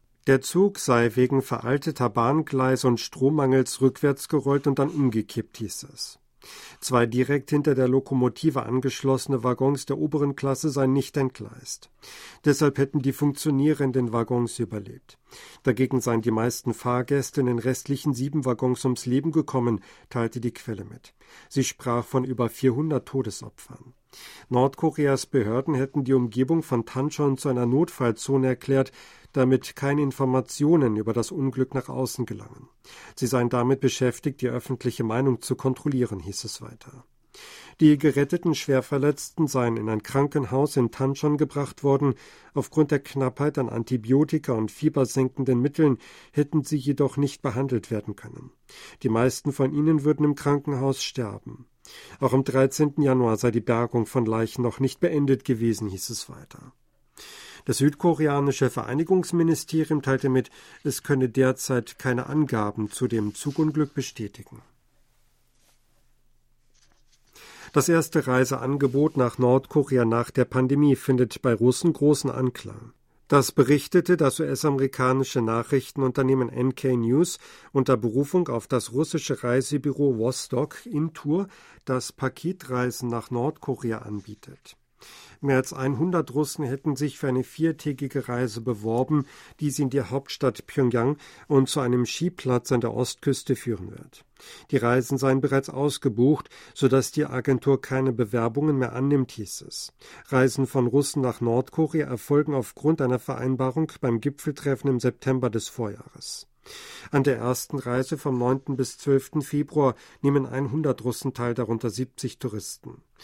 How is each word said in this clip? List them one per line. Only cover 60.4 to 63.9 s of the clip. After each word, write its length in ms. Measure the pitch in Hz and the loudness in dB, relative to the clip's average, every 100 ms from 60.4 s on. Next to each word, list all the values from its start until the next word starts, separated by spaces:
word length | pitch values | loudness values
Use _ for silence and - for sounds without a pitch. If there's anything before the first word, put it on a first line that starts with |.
| - - - - | 0 -8 -20 -10
es 180 | 147 - | -6 -4
könne 260 | - 135 127 | -2 0 2
derzeit 720 | 131 131 127 - 127 - - | 2 2 2 -2 -2 -4 -6
keine 280 | 131 123 123 | -2 -2 -2
Angaben 640 | 151 143 113 104 110 104 | -2 0 0 -2 -4 -6
zu 180 | - 123 | -4 -2
dem 260 | 113 104 | -2 -2
Zugunglück 600 | - 147 147 156 151 143 | -6 -6 -2 0 0 -2